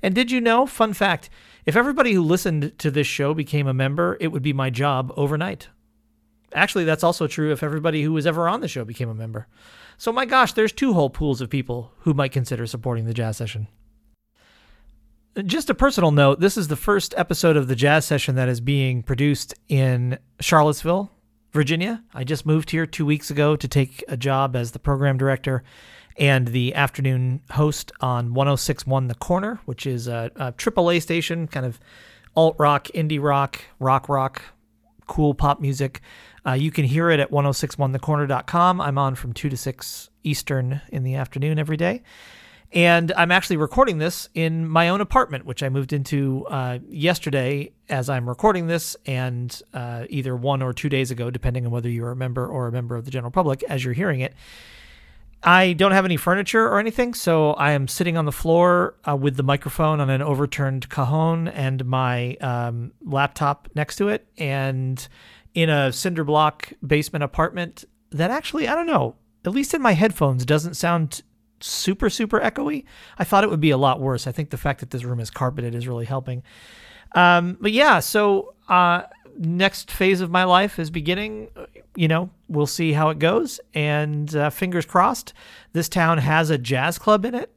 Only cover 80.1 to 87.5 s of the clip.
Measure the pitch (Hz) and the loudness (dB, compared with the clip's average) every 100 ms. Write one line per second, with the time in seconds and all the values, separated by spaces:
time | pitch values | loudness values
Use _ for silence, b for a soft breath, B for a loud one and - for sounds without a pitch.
80.1 | 190 180 180 185 180 202 - 156 165 151 | 2 0 0 4 4 4 -2 -6 -4 -4
81.1 | 185 214 214 220 - - - _ - 160 | -4 -4 -10 -16 -18 -20 -20 _ 0 2
82.1 | 160 185 _ _ 151 147 - 165 151 156 | 2 0 _ _ -2 -2 0 0 2 2
83.1 | 156 160 208 311 - - 156 151 151 151 | 2 2 2 0 -8 -8 -4 -2 0 -2
84.1 | 151 147 151 147 - 185 175 156 - 196 | -4 -4 0 -2 -2 -4 -2 -4 0 0
85.1 | 254 - - B B B 165 165 185 165 | 0 -10 -20 B B B -4 -2 0 2
86.1 | 165 127 156 156 151 120 131 147 175 - | 2 2 2 2 0 0 -2 -2 -2 2
87.1 | 214 220 240 - | 2 2 -6 -8